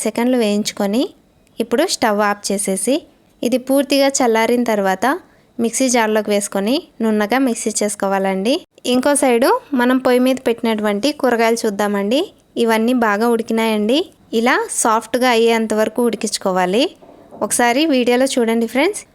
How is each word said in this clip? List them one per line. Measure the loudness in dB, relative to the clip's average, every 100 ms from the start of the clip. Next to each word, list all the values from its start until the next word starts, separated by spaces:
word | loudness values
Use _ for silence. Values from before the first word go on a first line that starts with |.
| -4
సెకండ్లు | -2 0 2 2
వేయించుకొని | 0 -2 -4 -2 -2 -2 -6 _ _ _ -8 -2
ఇప్పుడు | 0 0 0
స్టవ్ | 0 2 0
ఆఫ్ | -2 -4
చేసేసి | -4 -2 -4 -2 -2 -4 _ _ _ -2
ఇది | -2 0
పూర్తిగా | 0 2 2 2 2
చల్లారిన | 2 2 2 0 0
తర్వాత | 0 0 0 0 -2 -6 _ _ -6
మిక్సీ | -4 0 0
జార్లోకి | 2 2 0 0
వేసుకొని | -2 -2 -4 -2 -2 -4 -4
నున్నగా | -2 0 0 0 -2
మిక్సీ | -2 -4 -4
చేసుకోవాలండి. | -4 -2 -2 -2 -2 -2 -2 -4 -6 _ -4
ఇంకో | 0 2 2
సైడు | 2 2 2 0 -2 -2
మనం | 2 2 2
పొయ్యి | 2 2
మీద | 0 -2
పెట్టినటువంటి | -2 -2 -2 -2 -2 -2 0
కూరగాయలు | 0 2 2 0
చూద్దామండి. | -2 -2 -2 -2 0 0 -2 -8 _ -2
ఇవన్నీ | 0 2 2 2 2
బాగా | 2 0
ఉడికినాయండి. | 0 0 -2 0 0 0 0 -2 -10 _ -2
ఇలా | 0 0 -2 -2
సాఫ్ట్గా | 0 0 -2 0 2 4
అయ్యేంత | 4 2 0 0
వరకు | -2 0 -2
ఉడికించుకోవాలి. | -2 -4 -4 -2 0 0 0 0 -4 -20 -20 -20 -10 -4
ఒకసారి | 0 2 2 2 2
వీడియోలో | 2 2 2 0
చూడండి | 0 0 -2 0
ఫ్రెండ్స్ | -2 -2 -10